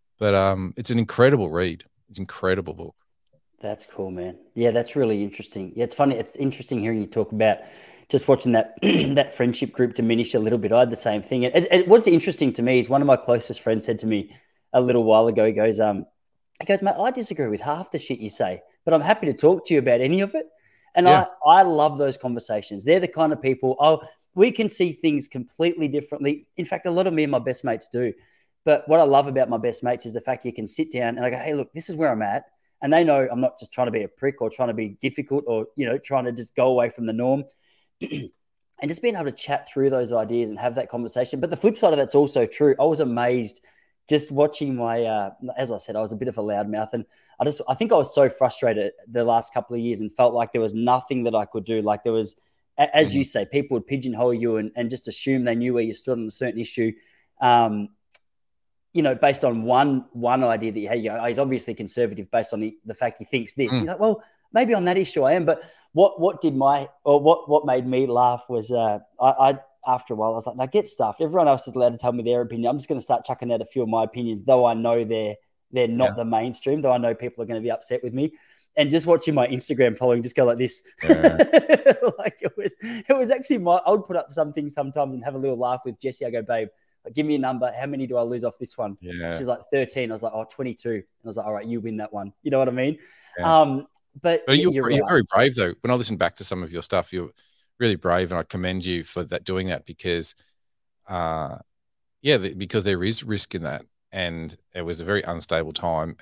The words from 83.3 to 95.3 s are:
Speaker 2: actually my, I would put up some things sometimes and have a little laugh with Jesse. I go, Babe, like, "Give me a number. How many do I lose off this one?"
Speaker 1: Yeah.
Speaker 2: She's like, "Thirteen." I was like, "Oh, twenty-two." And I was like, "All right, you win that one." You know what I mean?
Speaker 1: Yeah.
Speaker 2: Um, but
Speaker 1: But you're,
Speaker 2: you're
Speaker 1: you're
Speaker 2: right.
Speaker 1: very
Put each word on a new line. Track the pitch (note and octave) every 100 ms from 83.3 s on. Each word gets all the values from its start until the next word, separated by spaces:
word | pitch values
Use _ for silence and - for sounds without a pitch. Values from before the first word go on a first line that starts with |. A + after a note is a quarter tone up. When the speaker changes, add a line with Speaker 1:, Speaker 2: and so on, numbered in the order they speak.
Speaker 2:
actually | B3+ C4 B3+
my, | F3 F3 E3+
I |
would | G3+
put | F#3 F3
up | -
some | C#3+ D3+
things | D3+ D3
sometimes | C#3+ C3+ C#3+ C#3
and | C3
have | B2
a | C3+
little | C3+ A#2+
laugh | B2 B2+
with | B2+ A2
Jesse. | C3+ B2 B2
I |
go, | A#2
Babe, | A2 A#2 G#2+ _ _ _
like, | -
"Give | B2 D3+
me | D3
a |
number. | C3 B2+ B2
How | A2+ C#3
many | C#3 C3
do | B2
I |
lose | A#2 B2
off | A#2 -
this | B2+ -
one?" | G#2+ G2
Speaker 1:
Yeah. | F2+ F2 E2+ E2
Speaker 2:
She's | B2
like, | A#2+ -
"Thirteen." | C#3 B2+ C#3 A#2+
I |
was | A2+
like, | A2+
"Oh, | G#2+ A2
twenty-two." | - C3+ A2 A#2+
And | A2 F#2+ _
I | A2+
was | G#2+
like, | G#2
"All |
right, | G#2 A2
you | A#2
win | A2 G#2+
that | G#2
one." | G#2 G2+ -
You | D3
know | C3+
what | C3
I |
mean? | B2+ C3+ D#3 - _ _ -
Speaker 1:
Yeah. | F3 D#3+
Speaker 2:
Um, | D3+ C3+ C#3+ _ _ C#3+
but | F3 E3 -
Speaker 1:
But | C#3
you're, | E3
Speaker 2:
you're | C3+ C3
Speaker 1:
you're | C#3+
Speaker 2:
right. | -
Speaker 1:
very | E3+ G2